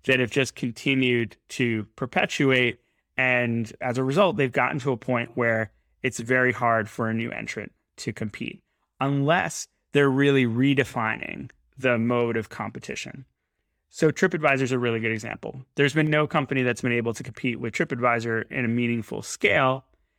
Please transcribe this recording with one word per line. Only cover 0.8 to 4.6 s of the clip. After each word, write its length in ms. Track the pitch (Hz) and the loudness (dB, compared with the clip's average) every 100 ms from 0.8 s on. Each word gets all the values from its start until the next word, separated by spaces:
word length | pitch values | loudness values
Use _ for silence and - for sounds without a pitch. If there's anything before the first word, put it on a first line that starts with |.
| 143 135 127 120 113 - - | 0 2 2 2 -2 -8 -12
to 340 | - 120 110 107 - | -2 -2 -2 -6 -8
perpetuate. 840 | 127 - - - 139 131 123 101 _ _ _ - | -4 -2 -2 2 2 4 2 -2 _ _ _ -2
And 520 | 127 123 120 117 107 - | 0 2 0 -2 -4 -6
as 180 | 131 120 | -4 -2
a 60 | |
result, 320 | 131 143 196 123 | 0 2 2 2
they've 140 | 135 | 0
gotten 280 | 127 | 2